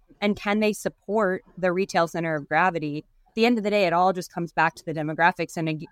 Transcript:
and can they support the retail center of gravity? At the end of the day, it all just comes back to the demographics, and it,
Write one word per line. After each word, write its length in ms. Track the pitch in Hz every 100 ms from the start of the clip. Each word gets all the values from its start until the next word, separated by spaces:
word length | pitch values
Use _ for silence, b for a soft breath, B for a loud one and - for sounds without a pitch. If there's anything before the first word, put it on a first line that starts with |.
| _ -
and 160 | 208 202
can 240 | 208 208
they 120 | 214
support 720 | 208 185 - - 214 196 185 - -
the 160 | 180
retail 340 | 180 196 180 165
center 280 | 170 165
of 140 | 151 135
gravity? 560 | 151 185 165 151 147 - _ _
At 80 |
the 120 | - 226
end 120 | 240
of 60 |
the 60 | 208
day, 160 | 208 180
it 60 |
all 200 | 170 185
just 200 | 185 170
comes 200 | - 170
back 220 | - 160 -
to 80 |
the 100 | -
demographics, 640 | 156 151 156 170 185 165 -
and 120 | 160
it, 140 | 156 165